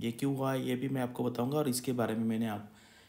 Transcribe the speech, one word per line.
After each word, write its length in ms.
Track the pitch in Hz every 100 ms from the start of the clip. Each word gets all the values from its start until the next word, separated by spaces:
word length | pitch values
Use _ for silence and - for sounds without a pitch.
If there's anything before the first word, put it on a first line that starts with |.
ये 120 | 117
क्यों 240 | 120 139 135
हुआ 160 | 135
है, 160 | 135 127
ये 80 | 123
भी 120 | 135
मैं 140 | 135
आपको 220 | 123 123
बताऊँगा। 320 | 123 120 123 151
और 120 | 147
इसके 240 | 123 -
बारे 220 | 120 110
में 100 | 110
मैंने 220 | 113 113 113
आप, 260 | 104 - - - -